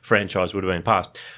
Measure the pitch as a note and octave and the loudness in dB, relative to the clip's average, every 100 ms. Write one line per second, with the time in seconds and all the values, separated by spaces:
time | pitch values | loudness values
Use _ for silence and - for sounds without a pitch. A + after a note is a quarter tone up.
0 | - G#2+ G2 G2 F2+ G2 F#2 F2+ G2 G2+ | 0 2 2 0 0 -2 -2 -2 2 2
1 | F2+ - - | 0 -10 -18